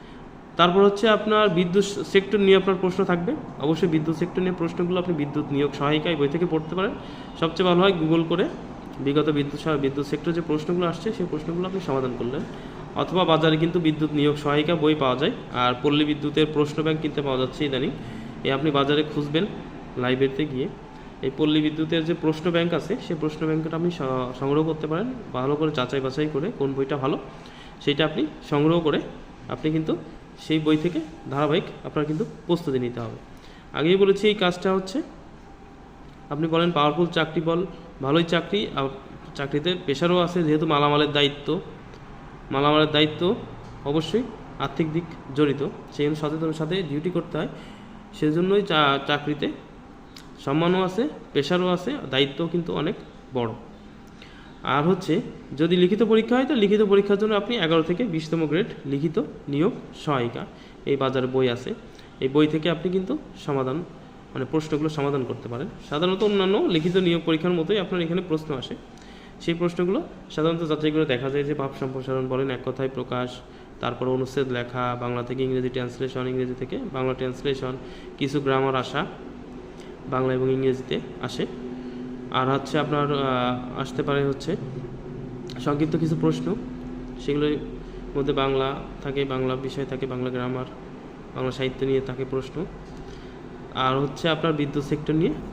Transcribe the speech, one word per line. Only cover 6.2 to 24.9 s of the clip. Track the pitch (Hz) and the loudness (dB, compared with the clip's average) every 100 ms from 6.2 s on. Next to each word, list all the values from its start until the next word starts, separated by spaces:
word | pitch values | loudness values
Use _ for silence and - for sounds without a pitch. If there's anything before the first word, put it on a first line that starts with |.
| 139 | 2
থেকে | 165 175 | 2 2
পড়তে | 160 156 175 | 0 0 -2
পারেন। | 208 277 - - - - | -2 -2 -10 -12 -10 -2
সবচেয়ে | 165 165 180 | -2 2 4
ভালো | 175 | 6
হয় | 196 175 | 6 4
Google | 156 165 165 | 4 4 4
করে | 175 311 - - - - - | 2 0 -2 -12 -14 -12 -4
বিগত | 135 147 151 | 0 2 2
বিদ্যুৎ | 147 139 143 | 2 0 -2
সা-, | 160 147 | 0 2
বিদ্যুৎ | 139 143 139 | 0 0 -2
সেক্টর | 156 175 | -2 -2
যে | 170 | -2
প্রশ্নগুলো | 165 151 151 175 170 | 0 -2 0 0 0
আসছে, | 170 220 | 0 -4
সেই | 214 175 | -2 -4
প্রশ্নগুলো | 151 160 170 185 | -4 -4 -2 -2
আপনি | 190 | -4
সমাধান | - 135 127 117 | -2 0 0 -2
করলেন। | 120 147 233 - - - - - | -4 -4 -6 -10 -12 -12 -8 -4
অথবা | 143 175 165 | 0 2 4
বাজারে | 156 160 156 | 6 6 4
কিন্তু | 170 175 | 2 2
বিদ্যুৎ | 160 151 151 | 2 2 0
নিয়োগ | 147 147 147 | 2 2 2
সহায়িকা | 147 147 151 165 | 2 2 2 4
বই | 151 151 | 4 4
পাওয়া | 131 127 | 2 2
যায়, | 180 - - | 0 -2 -4
আর | 123 123 123 | 0 2 2
পল্লী | 147 147 151 | 2 4 2
বিদ্যুতের | 143 147 151 151 | 0 0 2 2
প্রশ্ন | 147 147 - | 4 2 2
ব্যাংক | 156 156 | 0 0
কিনতে | 156 147 | -2 -2
পাওয়া | 139 131 | 0 0
যাচ্ছে | 127 - 147 | 0 -2 -2
ইদানিং। | 127 170 - - - - - | 0 -2 -4 -10 -12 -12 -4
এ | 127 | -2
আপনি | 135 156 | 0 2
বাজারে | 139 139 151 151 151 | 2 4 2 2 -2
খুঁজবেন | 147 156 208 - - - - 127 | 0 0 -2 -6 -12 -14 -10 -4
লাইব্রেরিতে | 123 131 139 135 147 | 0 2 2 2 -2
গিয়ে, | 127 170 - - - - - | -2 -4 -6 -16 -16 -16 -6
এই | 135 135 | -6 0
পল্লী | 156 156 | 2 4
বিদ্যুতের | 151 151 160 165 160 | 2 0 -2 0 0
যে | 170 | 0
প্রশ্ন | 156 156 180 | 0 0 0
ব্যাংক | 170 170 | 2 2
আছে, | 160 - 254 - | 0 -2 -6 -4
সেই | 160 | -2
প্রশ্ন | 156 151 160 | -2 -2 0
ব্যাংকটা | 156 156 160 | 0 0 0
আপনি | 175 | -2
স-, | 175 131 127 123 127 | -2 -2 -2 -2 -2
সংগ্রহ | 135 147 | 0 2
করতে | 160 156 | 2 0
পারেন। | 156 | -2